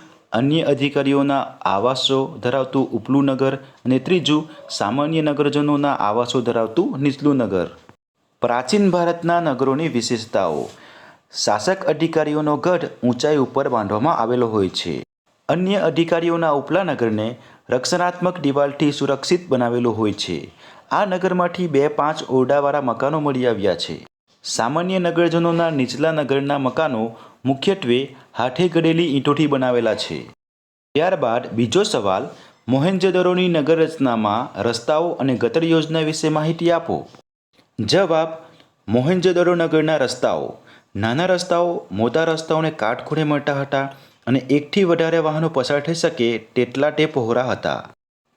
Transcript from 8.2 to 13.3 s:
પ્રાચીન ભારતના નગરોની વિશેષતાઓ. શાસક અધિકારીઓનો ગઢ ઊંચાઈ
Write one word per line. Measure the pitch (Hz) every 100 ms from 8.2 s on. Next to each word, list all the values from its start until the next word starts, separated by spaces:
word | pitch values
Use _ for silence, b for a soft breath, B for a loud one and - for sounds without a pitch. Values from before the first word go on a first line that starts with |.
| _ -
પ્રાચીન | 120 120 127 208 196
ભારતના | 175 170 170 165 170
નગરોની | 165 123 135 135 160
વિશેષતાઓ. | 120 110 120 107 104 92 73 58 - B B B B B -
શાસક | - 104 - 190
અધિકારીઓનો | - 151 165 165 151 151 151 147
ગઢ | 175 180 - -
ઊંચાઈ | 123 117 147